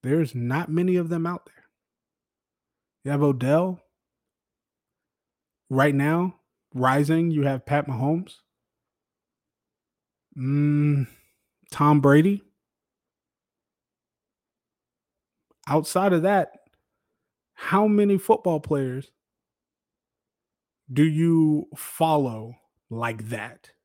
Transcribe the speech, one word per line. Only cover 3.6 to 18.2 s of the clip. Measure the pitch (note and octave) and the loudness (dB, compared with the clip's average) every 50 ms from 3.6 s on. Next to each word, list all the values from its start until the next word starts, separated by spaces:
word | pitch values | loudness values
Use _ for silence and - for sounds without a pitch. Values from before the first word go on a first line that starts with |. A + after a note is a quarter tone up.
| F3+ F#3+ F#3 - _ _ _ _ _ _ _ _ _ _ _ _ _ _ _ _ _ _ _ _ _ _ _ _ _ _ _ _ _ _ _ _ _ _ _ _ _ _ | 0 -2 -6 -10 _ _ _ _ _ _ _ _ _ _ _ _ _ _ _ _ _ _ _ _ _ _ _ _ _ _ _ _ _ _ _ _ _ _ _ _ _ _
right | C3 C3 C#3 D3 C#3 | 0 2 2 4 2
now | C#3 C#3 D3 D#3+ E3+ F3+ F#3+ - _ _ _ _ _ _ _ - | 2 0 0 0 0 -2 -4 -6 _ _ _ _ _ _ _ -6
rising. | B2+ B2+ C3 C3 C#3+ D3 D3 D#3+ E3 E3+ E3+ | 0 0 2 2 2 2 2 0 0 0 0
You | D#3+ D3+ | 0 0
have | C#3 C#3 C3+ C3 - | -2 -2 -2 -4 -4
Pat | - D3 D3 C#3+ C#3+ | -2 -2 -2 -2 -4
Mahomes, | C3 A2+ B2+ C#3+ D#3+ F3 F#3 - - _ _ _ _ _ _ _ _ _ _ _ _ _ _ _ _ _ _ _ _ _ _ _ _ _ _ _ _ _ _ _ _ _ _ _ _ _ _ _ _ | -6 -4 -2 -2 -2 -2 -4 -10 -18 _ _ _ _ _ _ _ _ _ _ _ _ _ _ _ _ _ _ _ _ _ _ _ _ _ _ _ _ _ _ _ _ _ _ _ _ _ _ _ _
mm, | C#3+ B2+ C3+ C#3+ D3 D3 D3 D3 D3 D3 D3 D3 C#3+ B2+ - - _ _ _ _ _ _ _ _ _ _ _ | -8 -6 -2 0 0 0 2 2 2 2 2 0 0 -2 -6 -10 _ _ _ _ _ _ _ _ _ _ _
Tom | - - D3 D3 D3+ D3 | -4 0 4 4 4 6
Brady. | C3+ C#3 C#3 D3+ D#3+ G3 G3+ G3+ _ _ _ _ _ _ _ _ _ _ _ _ _ _ _ _ _ _ _ _ _ _ _ _ _ _ _ _ _ _ _ _ _ _ _ _ _ _ _ _ _ _ _ _ _ _ _ _ _ _ _ _ _ _ _ _ _ _ _ _ _ _ _ _ _ - | 6 6 6 6 6 4 0 -2 _ _ _ _ _ _ _ _ _ _ _ _ _ _ _ _ _ _ _ _ _ _ _ _ _ _ _ _ _ _ _ _ _ _ _ _ _ _ _ _ _ _ _ _ _ _ _ _ _ _ _ _ _ _ _ _ _ _ _ _ _ _ _ _ _ -2
Outside | C#3+ D#3 D3+ - - F#3 F#3+ G3+ | -2 -2 -2 0 -2 0 2 2
of | F3+ E3 | 2 2
that, | D#3+ F#3+ G3+ F#3+ E3+ - - - _ _ _ _ _ _ _ _ _ _ _ _ _ _ _ _ _ _ _ | 2 2 2 2 0 -2 -8 -20 _ _ _ _ _ _ _ _ _ _ _ _ _ _ _ _ _ _ _
how | - - - F#3+ G3 G#3+ G#3+ | -14 -6 -2 0 2 2 2
many | G#3 G3+ G#3 G3+ G3 | 2 2 2 2 2
football | F#3+ | 0